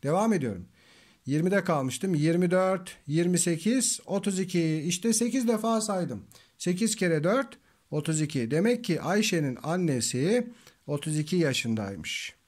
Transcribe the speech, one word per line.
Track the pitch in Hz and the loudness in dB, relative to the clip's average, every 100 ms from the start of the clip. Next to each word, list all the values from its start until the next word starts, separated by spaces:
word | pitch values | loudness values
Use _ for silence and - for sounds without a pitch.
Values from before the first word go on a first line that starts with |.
Devam | 139 170 220 | 0 2 2
ediyorum. | 202 127 92 90 _ - - - _ - | 2 0 -6 -12 _ -20 -20 -20 _ -4
Yirmide | 143 180 196 | 0 2 2
kalmıştım. | 185 156 131 127 190 165 | 2 0 0 -2 -2 2
Yirmi | 151 170 180 | 2 4 4
dört, | 185 185 190 185 - - | 4 2 0 -4 -18 -4
yirmi | 151 175 180 | 0 2 2
sekiz, | - 165 208 262 - - - | 2 0 2 2 0 -4 -4
otuz | 190 196 185 | -4 -2 -2
iki. | 185 175 160 156 156 | -2 0 0 0 -2
İşte | 175 226 | -2 0
sekiz | 220 240 262 233 | 2 0 0 0
defa | 226 226 226 | 0 0 0
saydım. | 220 190 165 107 - - - _ | 0 -2 -2 -6 -12 -20 -20 _
Sekiz | - 180 220 220 | -2 0 0 0
kere | 185 160 | 2 2
dört, | 160 233 269 - _ _ _ | 2 0 0 -8 _ _ _
otuz | 151 151 156 | -4 -2 0
iki. | 151 143 113 | 0 -2 0
Demek | 147 208 247 | 2 2 0
ki | 240 160 | 0 -2
Ayşe'nin | 151 196 214 175 147 123 | 0 0 2 2 0 -4
annesi | - 180 175 131 113 123 151 240 240 - - _ - | -4 0 0 0 0 0 2 2 0 -10 -20 _ -6
otuz | 147 156 151 | -6 -2 -2
iki | 151 180 | 0 2
yaşındaymış. | 160 127 117 110 101 98 76 - - - | 2 0 -2 -2 -4 -8 -8 -8 -10 -16